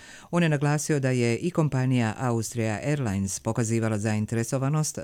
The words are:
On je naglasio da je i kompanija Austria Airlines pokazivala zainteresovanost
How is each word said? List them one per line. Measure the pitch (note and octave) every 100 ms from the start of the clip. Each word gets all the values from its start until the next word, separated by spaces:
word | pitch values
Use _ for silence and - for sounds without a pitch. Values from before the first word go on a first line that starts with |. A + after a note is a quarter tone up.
| - - -
On | F3
je | E3
naglasio | D3 D3 D3+ - D3
da | C3
je | B2+ A#2 A#2
i | F3
kompanija | E3+ D3+ C3 C3 B2+ A2+ G2
Austria | B2 A#2 G#2+ A#2 A2+ G#2
Airlines | C#3+ D3 A#2+ F#2+ G2 -
pokazivala | A2+ A2+ A2+ A2+ A2+ G#2+
zainteresovanost | G#2+ G#2+ G#2+ A#2 A2+ C3+ C3 D#3 D#3 -